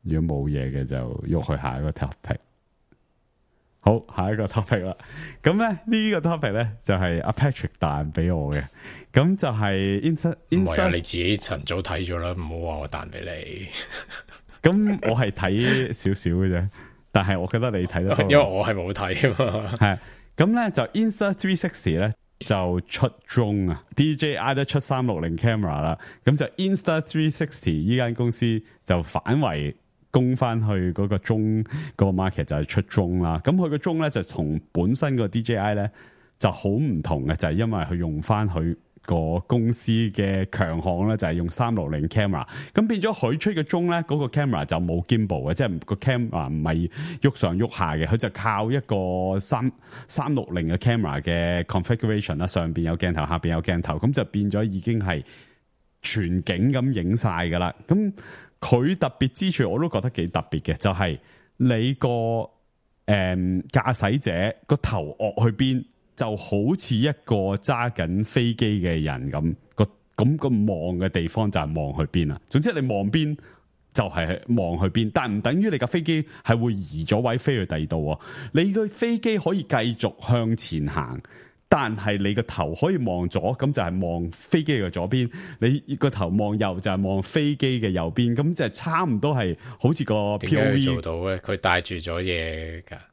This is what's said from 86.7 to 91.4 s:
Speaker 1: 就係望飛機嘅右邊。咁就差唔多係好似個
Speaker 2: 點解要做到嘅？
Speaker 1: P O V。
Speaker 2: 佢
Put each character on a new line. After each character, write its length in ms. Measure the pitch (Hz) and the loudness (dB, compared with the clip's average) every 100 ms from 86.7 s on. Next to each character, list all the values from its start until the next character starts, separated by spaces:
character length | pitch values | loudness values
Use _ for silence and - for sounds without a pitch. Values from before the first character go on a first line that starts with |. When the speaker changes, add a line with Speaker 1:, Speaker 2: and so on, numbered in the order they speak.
| 92 | 0
Speaker 1:
就 120 | 98 | -2
係 120 | 95 95 | 0 2
望 140 | 98 | 0
飛 340 | 92 160 147 139 | 0 0 0 0
機 240 | 135 123 | 0 0
嘅 80 | 110 | 0
右 240 | 92 82 | 0 0
邊。 220 | - 120 120 | 2 2 2
咁 180 | 147 | 0
就 140 | 175 120 | 0 -4
差 360 | - 170 165 | -4 -4 -2
唔 140 | 175 107 | 0 0
多 160 | 143 | 0
係 220 | 135 95 85 127 120 | 0 0 -4 -10 0
好 100 | 127 | 2
似 120 | 156 | 2
個 320 | 139 107 101 104 | 0 0 0 -2
Speaker 2:
點 100 | 95 | 2
解 300 | 131 107 135 | 4 4 4
要 80 | 131 - | 2 0
做 20 | |
到 100 | 82 | -2
嘅？ 100 | 82 | -4
Speaker 1:
P 0 | |
O 0 | |
V。 140 | 95 | -2
Speaker 2:
佢 180 | 92 | -4